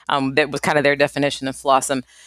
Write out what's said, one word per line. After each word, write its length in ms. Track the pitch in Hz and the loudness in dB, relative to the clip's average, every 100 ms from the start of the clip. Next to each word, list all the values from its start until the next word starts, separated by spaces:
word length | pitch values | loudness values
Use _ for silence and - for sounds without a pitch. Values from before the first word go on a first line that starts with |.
| - | -4
Um, 240 | 143 135 | -2 0
that 160 | 139 147 | 0 0
was 100 | 143 | -2
kind 160 | 185 156 | 0 2
of 80 | |
their 120 | 143 143 | 2 2
definition 520 | 143 - 143 - 131 | 0 0 -2 -2 -8
of 80 | 135 | -6
Flossom. 460 | 143 135 - 135 - _ | 2 2 2 -6 -6 _